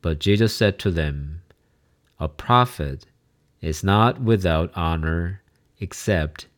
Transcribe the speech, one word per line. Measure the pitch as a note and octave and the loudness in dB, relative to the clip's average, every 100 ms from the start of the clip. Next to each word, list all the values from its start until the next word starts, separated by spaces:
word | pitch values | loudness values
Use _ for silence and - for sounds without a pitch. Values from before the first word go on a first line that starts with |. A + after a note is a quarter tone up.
But | E2+ D2+ | -2 -2
Jesus | G2 G#2 A2+ | 0 2 2
said | - G#2+ - | 2 0 0
to | G2+ | -2
them, | E2 D2 C#2+ C#2+ D#2+ _ _ _ _ _ _ _ _ | -2 -2 -4 -10 -12 _ _ _ _ _ _ _ _
"A | D#2 | -8
prophet | - - B2 B2 - C#2+ C2+ - _ _ _ _ _ | -8 2 4 4 -2 -8 -8 -16 _ _ _ _ _
is | E2 D#2 | -6 -2
not | F#2+ G2+ A#2 B2+ | 2 4 4 2
without | A#2 A2 F#2 D#2+ E2+ | 2 2 4 2 0
honor | - E2 E2 D#2 E2 F2 F#2+ _ _ _ _ | -2 -2 0 0 -2 -4 -8 _ _ _ _
except | G2 - - F2+ D2+ - - | -12 -6 0 0 0 -6 -20